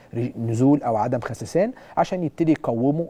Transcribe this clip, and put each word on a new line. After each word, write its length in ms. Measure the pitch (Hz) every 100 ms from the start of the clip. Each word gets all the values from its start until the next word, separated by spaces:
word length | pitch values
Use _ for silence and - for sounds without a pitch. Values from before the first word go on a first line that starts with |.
| -
رج-، 240 | 120 123 -
نزول 460 | 117 113 135 143
او 120 | - 110
عدم 240 | 123 123
خسسان، 520 | - 117 - 165 220 - - -
عشان 260 | 170 185
يبتدي 280 | 156 - 165
يقومه 560 | 151 - 113 131 151